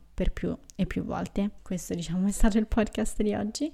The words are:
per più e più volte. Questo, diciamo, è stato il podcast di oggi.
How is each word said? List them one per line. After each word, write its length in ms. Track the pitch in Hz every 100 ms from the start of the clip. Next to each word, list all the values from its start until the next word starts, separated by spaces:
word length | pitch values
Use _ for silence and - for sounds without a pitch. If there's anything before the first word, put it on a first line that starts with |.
| -
per 180 | - 180
più 240 | - - - - -
e 100 | 180
più 180 | -
volte. 480 | - 180 180 - 202 -
Questo, 340 | - 185 - 175
diciamo, 320 | 160 180 196
è 40 |
stato 260 | 196 226 208
il 100 | 214
podcast 560 | - 220 - 226 -
di 100 | 214
oggi. 380 | 208 208 - 302